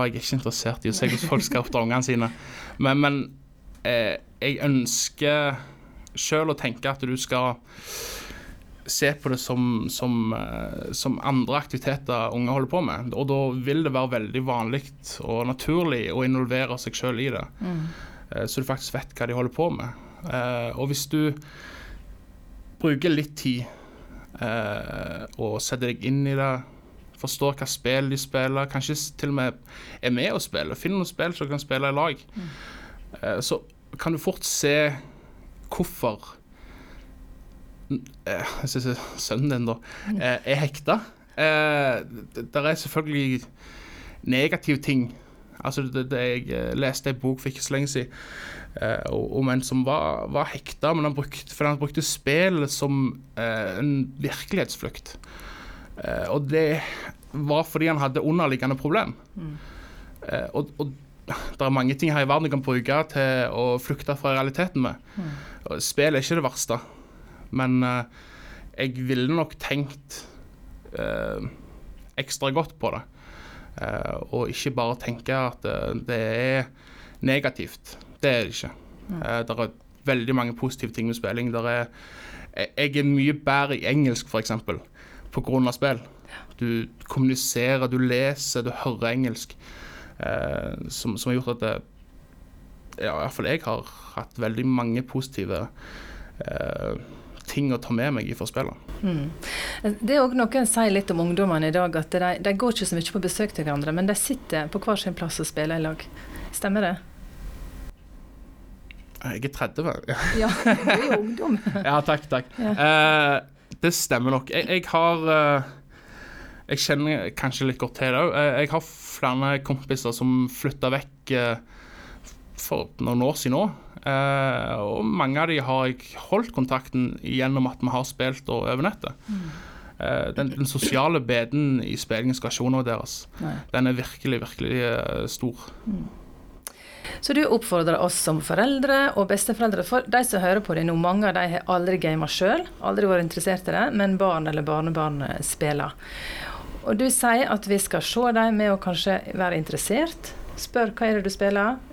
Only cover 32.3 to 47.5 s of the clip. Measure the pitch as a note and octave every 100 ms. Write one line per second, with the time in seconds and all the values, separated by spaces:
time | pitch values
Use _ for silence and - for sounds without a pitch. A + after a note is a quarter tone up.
32.3 | G#3+ E3+ C#3 - - - - - - G#2+
33.3 | G2 - E3+ - - - - E3 D#3 F#3+
34.3 | - - - C#3+ D3 D3 C#3 - - -
35.3 | - - - - - F3 - A#2+ G#2 -
36.3 | - - - - - - - - - -
37.3 | - - - - - - C3 - - -
38.3 | F2+ - - C3+ C3 B2+ A#2+ - - -
39.3 | A2+ C#3+ B2 A2+ A2+ - - G#3 G#3 B2+
40.3 | B2 B2 C#3+ D3 - - G#3+ - - -
41.3 | - D#3 D3+ D3+ D3 C3+ A2 - A2+ F#2+
42.3 | - A#2 D3 D3+ D#3 C#3+ D#3+ D3+ C#3+ C3+
43.3 | B2+ - - - - - - - - -
44.3 | B2+ D#3+ F3 D#3 C3+ D3 C3+ B2 - -
45.3 | - - - C3+ C#3+ C3 C3 C3 B2+ B2
46.3 | B2 - - - B2 C3 B2+ C#3 B2+ B2+
47.3 | C3 C3+